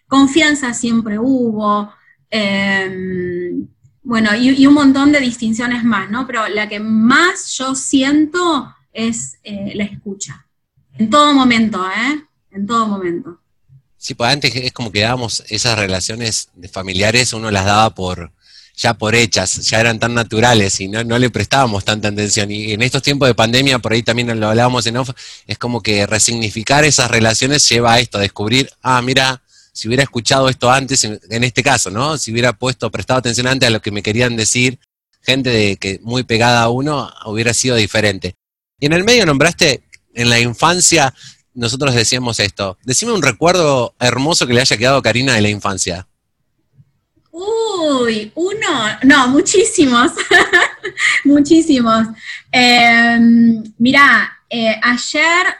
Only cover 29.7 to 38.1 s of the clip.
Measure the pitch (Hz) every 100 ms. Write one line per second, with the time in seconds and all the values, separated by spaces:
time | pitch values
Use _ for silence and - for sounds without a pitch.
29.7 | - 110 127 139 120 110 135 135 127 120
30.7 | 131 131 135 110 107 90 113 123 - 127
31.7 | 123 - 98 143 151 - 113 123 110 127
32.7 | 127 117 110 - 127 120 117 123 131 120
33.7 | 110 107 104 98 110 123 117 110 123 127
34.7 | 127 _ _ _ _ - 135 131 117 104
35.7 | 98 101 95 110 123 123 113 117 120 117
36.7 | 123 143 143 113 - 110 107 117 110 131
37.7 | 120 104 110 107